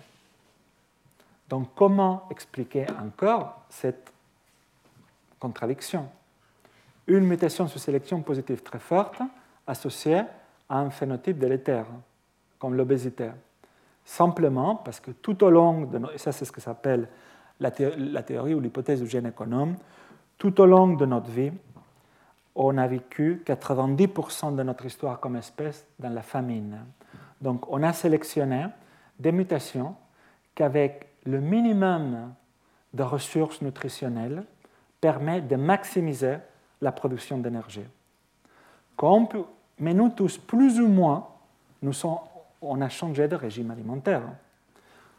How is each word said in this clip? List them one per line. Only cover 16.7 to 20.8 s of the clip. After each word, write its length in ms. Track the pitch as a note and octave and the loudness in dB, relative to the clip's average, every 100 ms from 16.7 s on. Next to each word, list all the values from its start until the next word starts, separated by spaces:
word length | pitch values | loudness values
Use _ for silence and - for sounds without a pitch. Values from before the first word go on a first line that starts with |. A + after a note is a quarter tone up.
| A2+ C3+ B2 A2+ - - - _ - | -4 0 0 -2 -10 -20 -20 _ -6
la 100 | C3 | -4
thé-, 260 | - C#3 D#3+ | -2 -4 -2
la 260 | C#3 C#3 | -6 -6
théorie 300 | - B2 C3+ D#3+ | -6 -6 -2 -2
ou 60 | |
l'hypothèse 400 | A#2+ C3+ B2+ C3+ | -4 -4 -2 -2
du 80 | A#2 | -2
gène 160 | B2 A#2+ | -4 -6
économe, 500 | - A2+ B2 D#3 F3+ - - - - _ - | -8 -4 -2 -2 -4 -12 -20 -20 -20 _ -4
tout 220 | G3+ F#3+ | 2 8
au 40 | F#3 | 10
long 220 | F#3 | 10